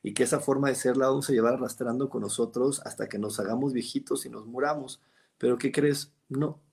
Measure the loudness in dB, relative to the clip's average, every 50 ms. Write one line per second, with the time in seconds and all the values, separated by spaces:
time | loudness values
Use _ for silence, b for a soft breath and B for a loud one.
0 | -6 -4 2 2 4 4 4 0 2 2 2 4 4 2 0 2 2 2 4 4
1 | 4 4 2 2 2 4 4 4 6 4 2 0 -2 -6 -4 -4 -4 -2 0 -2
2 | -2 -2 -2 -4 -4 -4 -2 -2 -2 -2 0 0 2 2 0 -2 -6 -10 -8 -8
3 | -8 -6 -4 -4 -4 -4 -4 -4 -4 -2 -2 0 -2 0 -2 -2 -4 -4 -6 -8
4 | -4 -2 -4 -4 -4 -10 -14 -14 -14 -10 -4 -2 0 0 -2 -4 -6 -10 -14 b
5 | b b b b b b b _ 2 2 2 2 0 0 2 4 4 4 2 0
6 | -4 _ _ _ _ _ -4 -2 -2 -2 -4 -10 _ _